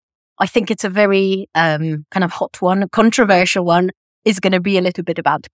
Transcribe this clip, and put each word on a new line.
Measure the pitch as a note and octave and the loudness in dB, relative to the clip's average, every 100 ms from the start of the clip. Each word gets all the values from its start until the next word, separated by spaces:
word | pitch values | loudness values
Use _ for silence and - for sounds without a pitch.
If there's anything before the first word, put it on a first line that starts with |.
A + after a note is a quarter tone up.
| _ _ _ _ | _ _ _ _
I | F#3+ | -2
think | A#3+ F#3 | 0 -2
it's | A3 | -4
a | G3+ | -4
very, | F#3+ G#3 G3 F#3+ F#3+ G3+ | 0 2 2 0 -2 -4
um, | D#3+ E3 D3+ D#3+ D3+ D3+ | 0 0 0 -2 -6 -6
kind | F#3 | -4
of | F3 | -2
hot | - - - | -2 -8 -2
one, | F3+ F#3+ G3 | 0 0 -2
controversial | - A3+ A#3+ G#3+ F3+ F3+ F#3+ | 2 2 2 2 2 2 0
one, | F3 E3+ F#3 - _ _ A3 | 0 2 0 -4 _ _ -2
is | F#3+ | 0
gonna | G3 F#3 | 0 0
be | F#3 F#3+ | 0 0
a | |
little | F3+ F3+ | 0 -4
bit | E3+ E3 | -6 -4
about | D3+ D3+ - | -2 -2 -6